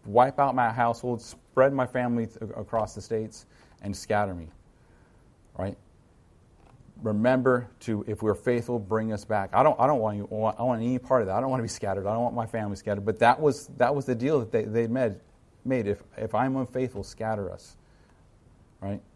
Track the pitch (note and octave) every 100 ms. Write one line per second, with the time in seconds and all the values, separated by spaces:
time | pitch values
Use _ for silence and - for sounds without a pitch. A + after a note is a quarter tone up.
0 | - G#2+ C3 C#3 C#3 B2+ A#2+ A2+ A#2 A#2
1 | B2+ A#2 - - _ - C3+ C#3 B2 B2+
2 | B2 A#2 A2 - A2+ - G2+ A2+ G#2+ -
3 | - A2 A2 - - - - _ G2+ F#2
4 | - G#2 G2+ F2+ D#2+ - _ _ _ -
5 | _ _ _ _ _ - F#2+ - _ _
6 | _ _ _ _ _ _ - - - -
7 | A2 G#2 A#2+ C3 B2+ B2 A2+ - - G#2
8 | G#2+ G#2 A2 G#2 - A#2+ A#2 A#2+ G2 A2
9 | A2 G#2 - G#2+ G2 G#2 D3 - C#3 C#3+
10 | A2 G#2 G2+ G#2+ A2 G#2 B2 A#2 A#2 B2+
11 | B2 C3 F#2+ G2 C3 C3 A2 - G2+ F#2+
12 | G2 A2+ A#2+ A#2+ A2 A2+ G#2 F#2+ - G2+
13 | G2+ - A#2 C3+ D3+ C3 - - B2+ C#3+
14 | C3 A#2 C3 D3+ G#2+ A2+ G#2+ A2+ A#2 B2+
15 | A#2+ G2 _ _ _ _ B2+ B2+ G2+ G2+
16 | - - A2 G#2+ C3 C3+ B2 B2+ B2+ G2+
17 | F#2+ - A2+ G#2+ F#2+ F#2 - - _ _
18 | - _ - _ - - - _ G2 G2+
19 | -